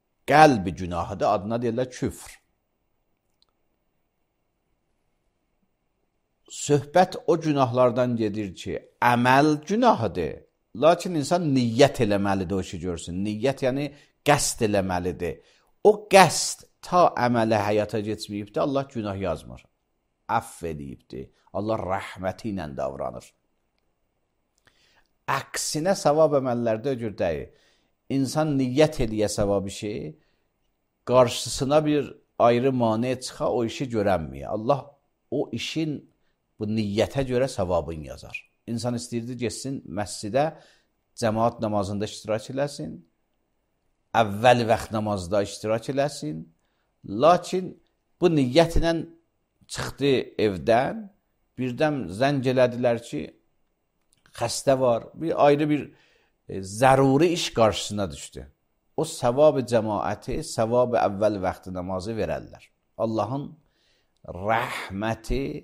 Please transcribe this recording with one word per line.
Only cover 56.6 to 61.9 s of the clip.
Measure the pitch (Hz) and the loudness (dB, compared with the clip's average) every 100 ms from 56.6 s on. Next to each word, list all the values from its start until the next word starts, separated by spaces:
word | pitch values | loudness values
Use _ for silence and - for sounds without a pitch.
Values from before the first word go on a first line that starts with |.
| 95 104 131 135 139 135 170 | -8 2 4 6 6 4 4
iş | 165 - | 2 -2
qarşısına | - 110 101 - 104 95 | 4 4 2 -6 -4 -6
düşdü. | 69 - 65 64 _ _ _ _ - | -8 -16 -16 -18 _ _ _ _ -6
O | 156 | -6
savab-ı | - 123 127 156 139 | -2 0 6 4 4
cəmaəti, | 117 117 107 101 73 107 - - | 0 0 0 -2 -2 -6 -6 -8
savab-ı | - - 113 123 120 117 | -6 -2 2 4 4 4
əvvəl | 101 98 107 104 | 2 2 0 2
vaxtı | 92 82 95 | -4 -6 -10
namazı | 92 90 | -8 -6